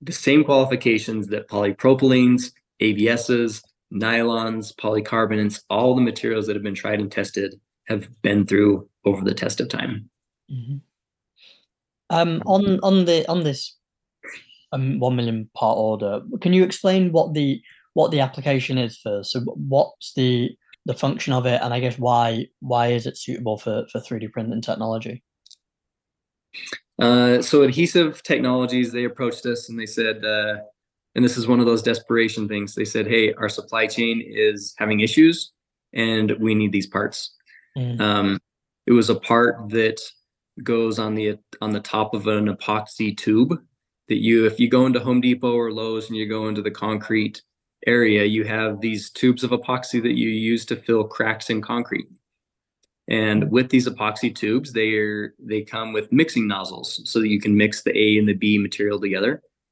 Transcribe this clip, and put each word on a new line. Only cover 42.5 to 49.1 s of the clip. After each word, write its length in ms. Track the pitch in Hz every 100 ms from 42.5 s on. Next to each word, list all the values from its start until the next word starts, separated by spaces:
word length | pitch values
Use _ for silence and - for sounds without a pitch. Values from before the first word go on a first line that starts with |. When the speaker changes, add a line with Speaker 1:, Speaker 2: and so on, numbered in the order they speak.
| 95 - 107 107 - 107 104
Speaker 1:
tube 440 | - 110 135 170 - _ _ _ -
that 100 | 107
you, 280 | 110 113 110
if 140 | 107
you 80 | 120
go 180 | 127 131
into 140 | 120
Home 200 | 113 123
Depot 360 | 123 123 123 120
or 160 | 117
Lowe's 340 | 107 113 113 110
and 100 | 110
you 120 | 107
go 180 | 110 110
into 160 | 104
the 80 | 101
concrete 720 | 104 107 107 - 113 104 - - _ _ _ -
area, 360 | 120 113 104
you 200 | 104 110
have 360 | 107 110 110 101
these 300 | 113 104 -